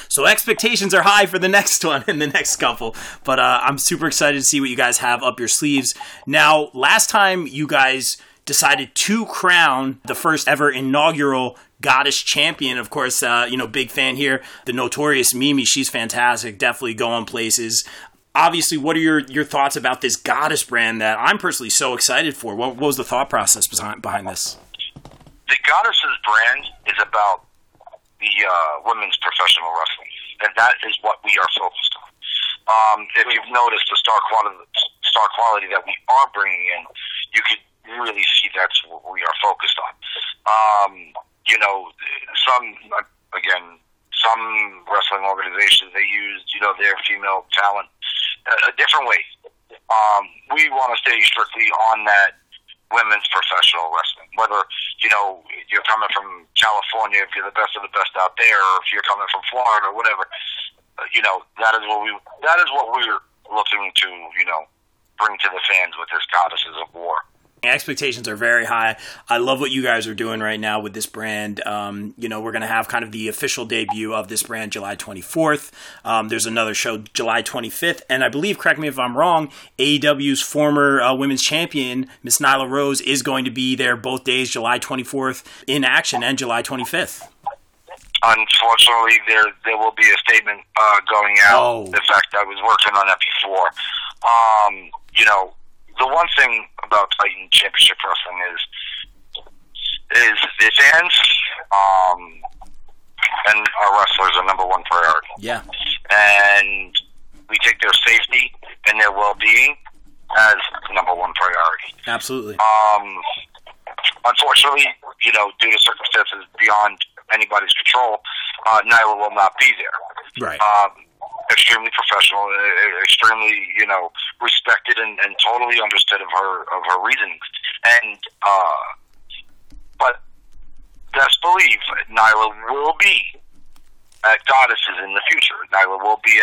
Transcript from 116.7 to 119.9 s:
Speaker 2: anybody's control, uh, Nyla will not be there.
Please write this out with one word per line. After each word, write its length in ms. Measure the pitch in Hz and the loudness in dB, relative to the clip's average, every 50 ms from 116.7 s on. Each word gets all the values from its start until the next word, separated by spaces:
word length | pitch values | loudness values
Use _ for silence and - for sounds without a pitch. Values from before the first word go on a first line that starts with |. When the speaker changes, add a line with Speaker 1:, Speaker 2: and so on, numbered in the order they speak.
| 104 104 107 104 98 - - - - - - - | 4 4 2 2 0 -4 -10 -10 -12 -14 -6 -2
Speaker 2:
anybody's 400 | 110 107 107 104 104 101 98 - - | 0 0 0 2 0 0 2 2 0
control, 460 | - - - - 127 127 113 107 - - - - - - - - - - 110 | 2 2 2 2 2 2 0 -2 -4 -6 -8 -10 -8 -8 -8 -8 -2 2 4
uh, 100 | 110 107 104 | 4 4 6
Nyla 320 | - 113 117 110 107 107 | 6 6 6 6 4 2
will 140 | 101 104 104 107 | 0 -2 -2 2
not 180 | 104 98 95 - | 2 2 2 4
be 140 | - - - - - | 4 4 4 4 2
there. 640 | - - | -2 -6